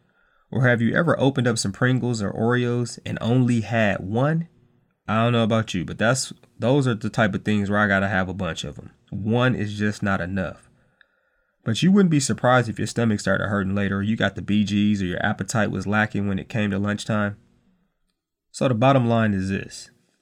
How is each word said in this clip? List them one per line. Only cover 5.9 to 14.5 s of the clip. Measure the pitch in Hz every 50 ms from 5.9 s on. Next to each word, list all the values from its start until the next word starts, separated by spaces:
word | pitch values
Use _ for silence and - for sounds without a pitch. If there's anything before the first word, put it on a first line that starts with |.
| 87
that's, | - 107 117 131 131 - - - _ _ _ _ -
those | 113 120 139 147 131
are | 127 113
the | 101 - 104
type | - 127 110 98 92
of | 92 -
things | 107 107 104 101 95
where | 104 104
I | 104
gotta | 101 98 95 98 98
have | 104 92 92
a | 92 90
bunch | 98 92 82 80 - -
of | 73 69
'em. | - - - _ _ _ -
One | - 98 98 104 113 123 127 127 101
is | - 104 104 104 101
just | 104 104 101 - 107
not | 101 98 85
enough. | 85 90 98 98 87 71 - - _ _ _ _ _ _ _ _ _ _ _ _ _ _ _ _ _ _ _ _ -
But | 113 110 -
you | 151 185
wouldn't | 196 202 190 170
be | 156 143
surprised | 131 - 104 - - 123 123 123 113
if | 113 101
your | - 104
stomach | - - 117 120 113 107 101
started | - 95 95 95 92
hurting | 98 104 101 95 95 98
later, | 101 101 95 98 98
or |
you | 101 107 113
got | - 104 98 -
the | 92
B | 87 92